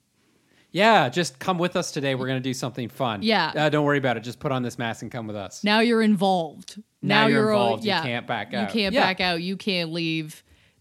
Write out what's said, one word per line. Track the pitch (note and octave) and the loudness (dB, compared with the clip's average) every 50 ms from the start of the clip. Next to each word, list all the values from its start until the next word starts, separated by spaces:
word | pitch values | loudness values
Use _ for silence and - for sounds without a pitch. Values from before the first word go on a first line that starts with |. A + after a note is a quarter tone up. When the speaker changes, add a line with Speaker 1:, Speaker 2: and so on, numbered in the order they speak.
| _ _ _ _ _ _ _ _ _ _ _ _ _ _ | _ _ _ _ _ _ _ _ _ _ _ _ _ _
Speaker 1:
Yeah, | - E3+ G#3 A3+ A3 F3+ C#3+ B2 | 0 4 6 6 8 6 6 4
just | - F3 D#3+ - - - | 2 0 -2 -2 -4 -6
come | - F#3+ F#3 | -2 -2 0
with | E3 F3 F3+ - | 0 0 0 0
us | F3+ D#3 - | -2 -4 -2
today. | - D#3 C#3 C3+ C3 | -4 -2 -2 0 0
We're | B2 C3 | -2 -2
gonna | C3 C3 B2+ | -2 -2 -2
do | B2+ C3 B2+ | -2 -4 -4
something | - C#3+ A#2+ - C3 A#2 G#2 | -4 -6 -6 -6 -6 -8 -8
fun. | - - C3+ A#2 G#2+ G2 - | -4 -2 -2 -2 -2 -2 0
Speaker 2:
Yeah. | A3 G#3+ F#3 D#3+ D#3 - | 2 2 2 2 0 0
Speaker 1:
Uh, | D3+ D3+ D3+ | 0 2 2
don't | D3 D3+ D3 | 4 2 2
worry | C#3+ C#3+ | 4 2
about | C#3 C3 B2+ A2+ | 2 2 0 -2
it. | A2+ | -2
Just | A2 B2 A2+ - | -4 -10 -12 -6
put | - C#3+ | -4 -4
on | C3 B2+ | -2 -2
this | B2 A#2 - | -4 -6 -6
mask | - A#2+ A#2 G#2+ - | -6 -6 -6 -6 -8
and | A#2+ G#2 | -10 -12
come | - A#2+ A2 | -10 -10 -10
with | G#2+ G#2 | -8 -8
us. | G#2 F#2+ F#2+ - - - | -10 -10 -10 -10 -4 0
Speaker 2:
Now | G#3 G#3+ A3+ | 2 2 4
you're | A3+ A#3+ A3+ A3+ A3 | 4 4 2 4 4
involved. | G#3+ G#3+ E3 G3+ F#3+ F#3+ F3 E3 D3 B2 - - - - G3+ - _ _ - | 4 2 4 2 2 2 0 -2 -6 -10 -16 -20 -18 -18 -20 -20 _ _ -6
Speaker 1:
Now | - F#3 G3+ G#3+ A3 | -2 2 4 4 4
Speaker 2:
Now | |
Speaker 1:
you're | A3 A3+ A3 G#3+ | 4 4 4 4
Speaker 2:
you're | A3 G#3+ | 4 4
all, | G#3 - A#3 | 2 2 2
Speaker 1:
involved. | A3+ G#3+ A3 | 0 0 -2
You | |
Speaker 2:
yeah. | G3+ F#3 E3 - | -2 -2 0 -2
Speaker 1:
can't | B2 A#2+ A#2+ - | -2 -4 -4 -4
back | - A#2+ G#2+ G#2 - | -4 -6 -6 -4 -6
Speaker 2:
You | - A#2+ | -4 -4
Speaker 1:
out. | G#2 G2 | -4 -2
Speaker 2:
can't | - A3+ G3+ F#3+ A3 | -2 -2 -2 0 2
Speaker 1:
Yeah. | C4+ | 2
Speaker 2:
back | - F#3 F#3 F#3 | 2 2 0 0
out. | F#3 F3+ E3+ E3 | -2 -2 -2 -2
You | E3+ F#3 G3 | -4 -6 -6
can't | F#3 - G#3 F#3 F3 E3+ D#3+ | -4 -4 -4 -2 -2 -2 -4
leave. | E3 F3 E3 D#3+ D#3+ D#3+ D#3 D#3 - - _ _ _ _ _ _ _ _ | -4 -4 -2 -2 -2 -4 -4 -8 -12 -20 _ _ _ _ _ _ _ _